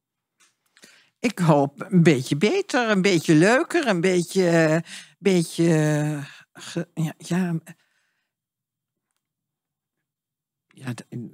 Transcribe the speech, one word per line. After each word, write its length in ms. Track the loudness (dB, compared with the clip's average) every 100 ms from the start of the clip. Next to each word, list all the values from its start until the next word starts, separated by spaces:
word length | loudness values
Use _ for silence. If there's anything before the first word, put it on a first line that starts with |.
| _ _ _ _ _ _ _ _ -20 _ _ _
Ik 200 | -6 0
hoop 460 | 2 2 2 -4 -2
een 140 | 2
beetje 320 | 4 4 0 -2
beter, 520 | 0 0 -2 -2 0
een 120 | 0
beetje 320 | 2 0 2 4
leuker, 520 | 4 2 0 -2 -2
een 140 | 0
beetje, 480 | 0 0 -2 -2 2
eh, 280 | 2 2 0 -4 -12 -20 _
beetje, 540 | 0 0 0 0 2
eh, 520 | 2 2 0 -2 -6 -12 -20 -20 -20
ge-, 240 | -14 -10 -10
ja, 200 | -6 -6 -8
ja. 360 | -6 -4 -2 -6 -10 -20 _ _ _ _ _ _ _ _ _ _ _ _ _ _ _ _ _ _ _ _ _ _ _ _ _ _ _ _ _
Ja, 260 | _ -14
d-, 120 | -14 -14 -14 -14